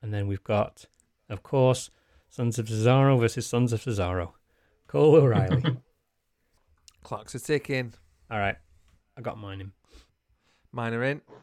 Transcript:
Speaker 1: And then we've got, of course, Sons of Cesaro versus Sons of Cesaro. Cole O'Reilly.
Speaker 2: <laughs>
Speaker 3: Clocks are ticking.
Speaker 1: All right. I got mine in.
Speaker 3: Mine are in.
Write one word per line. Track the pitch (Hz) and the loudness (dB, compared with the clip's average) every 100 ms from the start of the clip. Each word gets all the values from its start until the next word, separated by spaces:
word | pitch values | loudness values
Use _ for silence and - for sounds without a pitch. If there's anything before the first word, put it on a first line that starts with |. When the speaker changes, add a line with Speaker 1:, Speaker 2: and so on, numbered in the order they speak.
Speaker 1:
And | 110 | -8
then | 104 101 | -6 -4
we've | 98 | -6
got, | - 104 - - - _ _ _ - | -2 -2 -2 -8 -20 _ _ _ -14
of | 101 | -14
course, | - 135 127 127 - _ _ _ _ | -4 2 2 2 -4 _ _ _ _
Sons | - 120 113 | -6 -4 -4
of | 110 | -4
Cesaro | 110 113 131 135 131 | 0 4 6 6 4
versus | 117 - - | 2 0 -4
Sons | 120 123 | 0 0
of | 113 | 0
Cesaro. | - 104 90 90 85 - _ _ _ _ _ | -4 -4 -2 -2 -6 -12 _ _ _ _ _
Cole | 143 151 156 | 2 6 8
O'Reilly. | 135 107 120 127 | 6 4 2 0
Speaker 2:
<laughs> | 156 123 _ _ _ _ _ _ _ _ _ _ _ _ | -2 -6 _ _ _ _ _ _ _ _ _ _ _ _
Speaker 3:
Clocks | - 107 107 | -14 -14 -12
are | 135 | -12
ticking. | - 147 - 135 120 - _ _ _ | -4 -4 -2 -6 -6 -14 _ _ _
Speaker 1:
All | 110 | -4
right. | 98 92 _ _ _ _ _ - | -2 -4 _ _ _ _ _ -14
I | |
got | 117 107 | -12 -10
mine | 101 98 | -12 -14
in. | 95 - _ - _ _ _ _ _ _ _ | -14 -18 _ -20 _ _ _ _ _ _ _
Speaker 3:
Mine | 123 117 | -10 -6
are | 117 | -4
in. | 127 147 - - | -4 -6 -10 -20